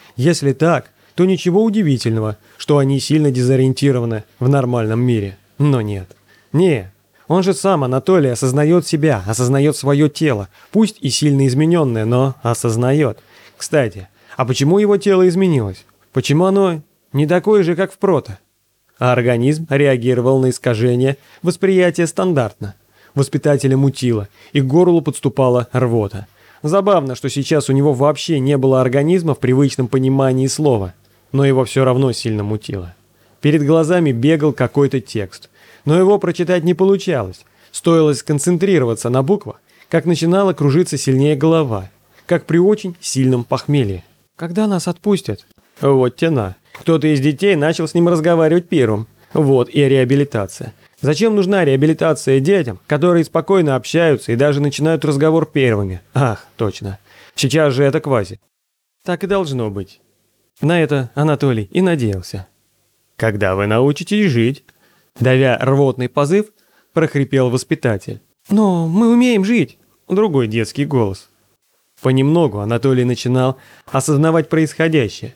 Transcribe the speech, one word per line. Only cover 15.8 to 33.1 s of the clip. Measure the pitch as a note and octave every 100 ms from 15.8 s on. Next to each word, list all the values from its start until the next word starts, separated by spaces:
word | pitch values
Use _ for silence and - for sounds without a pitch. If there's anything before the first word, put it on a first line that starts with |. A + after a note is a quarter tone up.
| _ _ _
Почему | - - C#3+
оно | F#3 G3 F#3+ D#3+ D3+ _ _
не | C3+ D3+
такое | F3 G3 G#3+
же, | E3 E3+
как | F#3+
в | -
прото? | G3 D#3 - G2 _ _ _ _ _ _
А | B2+
организм | B2 A#2+ A#2+ B2 D#3 D#3+
реагировал | C#3 C#3+ B2+ A#2 B2 A#2+ C3+
на | C3
искажение | B2 - A2+ B2 B2 C3+ C#3 _ -
восприятия | E3+ F3 F#3+ F#3+ F3+ E3 E3+
стандартно. | - F#3 D3+ A2+ - G#2 - _ _ _
Воспитателя | - C3+ C#3+ D3+ C#3+ C3+ C3
мутило, | C#3 C3 B2 A2+ G2+ _ -
и | D3
к | C3
горлу | D3+ F3+ E3+
подступала | D3+ - C#3 - C3 B2 A#2
рвота. | C3 B2+ A#2 G2+ G2 G#2 _ _ _
Забавно, | D3+ F#3+ G3 F#3 C3+
что | B2 C#3
сейчас | C#3+ C3+ D#3 C3+
у |
него | C3+ C#3+
вообще | B2+ C#3+ D3 - D#3
не | C3 C#3+
было | C3 C3
организма | B2+ C3 D3 F#3 E3
в | C#3
привычном | A#2 B2+ C#3+ - B2
понимании | C3+ C3 C3+ C3+ C3 C3
слова, | - D3+ A2+ F#2+ - _ _ _
но | C3+
его | C#3 C3
все | B2 C3+
равно | C3 B2+ C3+
сильно | A2+ A#2+ G#2+
мутило. | G#2 G#2+ - G2 F2 - _